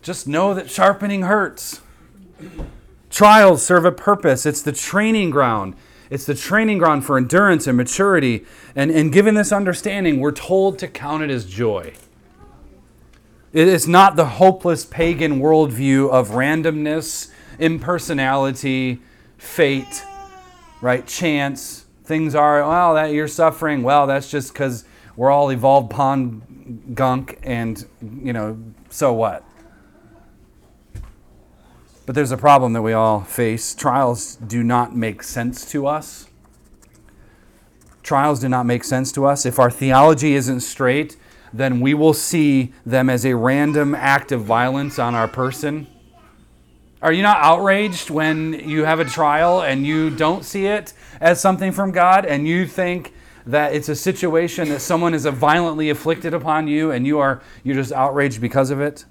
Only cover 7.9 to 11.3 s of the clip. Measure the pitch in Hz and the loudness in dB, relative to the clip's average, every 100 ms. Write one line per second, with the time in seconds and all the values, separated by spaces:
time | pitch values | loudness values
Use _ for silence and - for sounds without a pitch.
7.9 | - 196 180 135 110 - - - - 143 | 0 2 2 0 -2 -8 -20 -12 -4 0
8.9 | 160 156 151 208 214 202 202 196 175 208 | 2 2 2 4 2 0 0 -2 -4 -6
9.9 | 202 180 139 143 147 - 190 196 190 - | -2 -2 0 -2 -6 -2 0 0 -2 -12
10.9 | - 143 156 151 | -12 -8 -6 -4